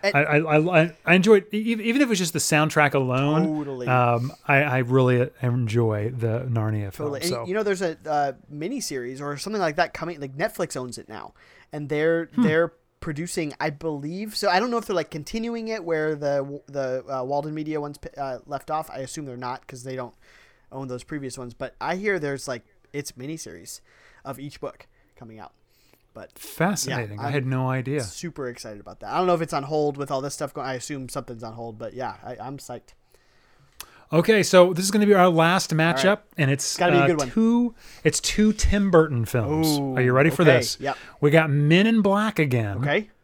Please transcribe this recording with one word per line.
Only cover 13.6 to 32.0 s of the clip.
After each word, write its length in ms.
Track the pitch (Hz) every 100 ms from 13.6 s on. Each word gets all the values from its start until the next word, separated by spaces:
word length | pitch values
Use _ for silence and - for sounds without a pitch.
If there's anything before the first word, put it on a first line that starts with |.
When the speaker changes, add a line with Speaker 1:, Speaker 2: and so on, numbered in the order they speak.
| 156
Speaker 1:
believe. 640 | 147 165 147 143 180 214 208
So 100 | 202
I 140 | 180
don't 100 | 240
know 60 | 233
if 80 | 214
they're, 100 | 185
like, 160 | 156
continuing 560 | - - 226 226 233 220
it 160 | 220
where 320 | 170 160 156 151
the, 460 | 143 143 139 143 -
the, 360 | 139 135 127 127
uh, 120 | 135 127
Walden 280 | 143 151
Media 280 | 151 151 156
ones, 160 | 147 147 - -
uh, 200 | 139 123 -
left 260 | 143 -
off. 180 | 156 156
I 100 | -
assume 260 | 131 - 143
they're 100 | 123
not 320 | 123 131 -
'cause 160 | 131
they 140 | 127 131
don't 180 | 123 _ _ - _ _ _
own 160 | 135 135
those 160 | 127
previous 340 | - 151 135 120
ones. 160 | 123
But 220 | 120 127 _
I 160 | 147 180
hear 220 | 208 190
there's, 280 | 147 139 -
like, 160 | 120 _ _ _
it's 180 | 143 143
miniseries 680 | - 131 160 - 85 87 - _ _ _ _
of 160 | - 131
each 220 | 139 -
book 260 | 143 - - _ _ _
coming 200 | 117 110
out. 140 | 90 _ _ _ _ _ _
But 240 | - 95 -
Speaker 2:
Fascinating. 800 | - - 170 208 - 123 110 104
Speaker 1:
yeah, 60 | 143
Speaker 2:
I 40 |
had 120 | 143
Speaker 1:
I'm 60 | 131
Speaker 2:
no 200 | 131 131
idea. 320 | 131 127 147
Speaker 1:
super 460 | 110 - 175 - 127
excited 320 | 120 120 104
about 180 | 90 -
that. 140 | -
I 40 | 139
don't 100 | 180
know 60 |
if 80 | 175
it's 120 | -
on 100 | 160
hold 320 | 139 156 147 139
with 140 | 139
all 80 | 139
this 120 | 139
stuff 200 | - 143
going. 140 | - 131
I 60 |
assume 340 | 127 - 143 127
something's 320 | 147 127 117
on 100 | 113
hold, 240 | 113 117 110
but 140 | 113
yeah, 220 | 117